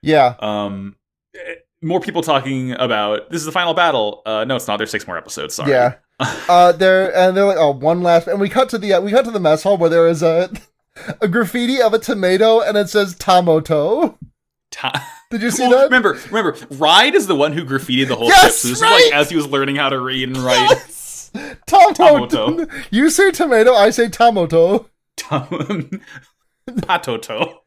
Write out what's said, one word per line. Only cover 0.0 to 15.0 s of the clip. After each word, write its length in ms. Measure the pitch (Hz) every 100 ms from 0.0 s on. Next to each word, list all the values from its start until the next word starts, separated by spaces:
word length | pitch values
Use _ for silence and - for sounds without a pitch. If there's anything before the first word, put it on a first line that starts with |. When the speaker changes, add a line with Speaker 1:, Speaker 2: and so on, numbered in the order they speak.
Speaker 1:
Yeah. 320 | - 156 127 117
Speaker 2:
Um, 560 | 107 104 101 98 98 - _ _ _ -
eh, 180 | 170 170 _ _
more 200 | 160 180
people 220 | 185 175
talking 500 | 165 143 131 135 127
about, 580 | 123 123 110 104 107 -
"This 100 | 165
is 60 | 156
the 60 |
final 200 | 180 175
battle." 480 | 165 175 135 107 - 110
Uh, 180 | 107
no, 120 | 113 131
it's 100 | -
not. 80 | 104
There's 120 | 107
six 160 | 107 -
more 100 | 87
episodes, 380 | - - 76
sorry. 160 | - 127
Speaker 1:
Yeah. 220 | 135 123 117 _ _
Speaker 2:
<laughs> 140 | 127 117 -
Speaker 1:
Uh, 240 | 175 180
they're, 440 | 170 190 185 190 -
and 200 | 185 185
they're 80 |
like, 140 | 202 185
"Oh, 120 | 156
one 320 | 139 143 175
last," 240 | 180 170 170
and 140 | 196
we 80 | 196
cut 200 | - 262
to 60 | 226
the, 160 | 202
uh, 80 | 190
we 120 | 196
cut 120 | 220
to 60 | 240
the 80 | 220
mess 240 | 170 156
hall 140 | 190 202
where 120 | 170
there 200 | 170 165
is 120 | 165
a, 300 | 165 165 185 214 _ _
<laughs> 360 | _ - - 165
a 80 | 214
graffiti 520 | 196 202 247 240 269
of 140 | 226
a 40 | 220
tomato 600 | - 214 185 185 220 226
and 160 | 208 208
it 120 | 196
says, 260 | 208 196
"Tamoto." 1040 | 175 - 180 175 160 156 156 151 240 330 - - _ _ _ _
Speaker 2:
Ta- 360 | - - -